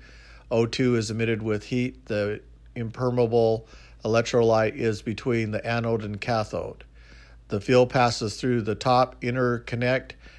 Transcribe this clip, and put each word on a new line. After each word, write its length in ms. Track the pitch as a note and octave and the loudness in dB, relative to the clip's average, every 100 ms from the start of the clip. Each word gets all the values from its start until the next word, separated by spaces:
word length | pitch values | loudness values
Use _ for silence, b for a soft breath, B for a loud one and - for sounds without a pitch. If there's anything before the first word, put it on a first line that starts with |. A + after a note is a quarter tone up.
| B B B B - | B B B B -2
O 140 | A2+ | 0
two 320 | A#2 - B2+ A#2 | 2 0 2 2
is 140 | G#2 | 0
emitted 320 | A2 A#2 A2 | -2 -2 -2
with 220 | A2 G#2 | -2 -4
heat. 420 | - B2 B2+ - - | -2 -2 -2 -6 -6
The 340 | G#2+ G#2 G#2+ - - - | -2 -2 -4 -12 -20 -16
impermeable 960 | - A2+ G#2+ B2+ B2 A#2 A#2 A2+ A2+ B B B B | -10 -10 -4 0 2 2 4 4 2 B B B B
electrolyte 720 | A2 A2+ A#2 B2 A2+ A2 A2 - | 0 0 2 4 4 4 2 0
is 260 | A#2 G#2 | -2 -2
between 480 | - G#2 C3 A#2 A2 | -6 -6 -2 -2 -2
the 140 | G#2+ A#2 | -4 -4
anode 360 | A#2 A#2 A2+ | -4 -2 -2
and 160 | G#2 G#2 | -4 -6
cathode. 640 | - A2+ G#2 F2 - - - b b b b b - | -2 -2 -2 -6 -8 -12 -20 b b b b b -8
The 120 | G#2 | -4
fuel 260 | A#2 B2 B2 | 2 4 4
passes 520 | C3 A#2+ A#2 A2 - | 4 2 0 -6 -4
through 240 | B2+ A#2+ | -2 0
the 120 | G#2+ | -2
top 460 | G#2 C3 B2 B2+ - | -2 2 2 2 -2
interconnect, 920 | B2 B2+ B2 A#2 - A#2+ B2 C3 - - B | -6 -2 -2 -2 -6 -4 0 -2 -4 -16 B